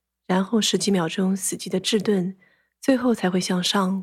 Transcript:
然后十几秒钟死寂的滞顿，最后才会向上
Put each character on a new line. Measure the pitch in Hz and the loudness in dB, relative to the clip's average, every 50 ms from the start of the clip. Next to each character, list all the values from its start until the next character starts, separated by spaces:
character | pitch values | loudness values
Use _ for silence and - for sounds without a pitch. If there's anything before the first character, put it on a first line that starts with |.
| _ _ _ _ _ | _ _ _ _ _
然 | - 185 185 190 | -2 0 0 0
后 | - 233 214 | 0 0 0
十 | 202 - - | 2 2 0
几 | 180 - 208 | 0 2 2
秒 | 202 180 165 160 | 2 2 0 0
钟 | - 202 190 190 196 | -2 -2 0 0 0
死 | 190 - - - | -2 -4 -6 -6
寂 | 233 - 185 | -8 -6 -6
的 | 190 185 | -4 -4
滞 | 185 - 226 208 | -2 0 0 0
顿， | - 220 208 185 170 190 190 _ _ _ _ _ _ _ _ _ | 2 2 0 0 0 -2 -6 _ _ _ _ _ _ _ _ _
最 | - - 262 | 0 0 2
后 | 240 247 254 220 | 2 2 0 0
才 | - - 180 | 2 0 0
会 | 185 185 | 0 0
向 | 185 - 185 180 | 0 0 -2 0
上 | 175 - - 202 190 185 196 190 | 0 0 0 0 0 0 -2 -4